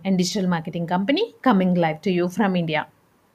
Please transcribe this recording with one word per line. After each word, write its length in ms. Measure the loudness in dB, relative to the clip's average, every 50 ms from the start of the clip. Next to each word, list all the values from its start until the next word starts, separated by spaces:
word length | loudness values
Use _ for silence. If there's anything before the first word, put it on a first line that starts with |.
| -2
and 120 | 0 0
digital 320 | 0 0 0 -2 -2 0 0
marketing 380 | 0 -2 -4 -6 -6 -6 -4
company 480 | -2 -2 0 0 0 0 0 -2 -4 -6 0
coming 320 | 2 2 4 4 4 2 2
live 260 | 2 2 0 0 -2
to 100 | -2 -2
you 160 | 0 0 0 0
from 260 | 0 0 0 0 0
India. 320 | -2 -2 -2 -2 -4 -4 -6 _ _ _ _ _ _ _ _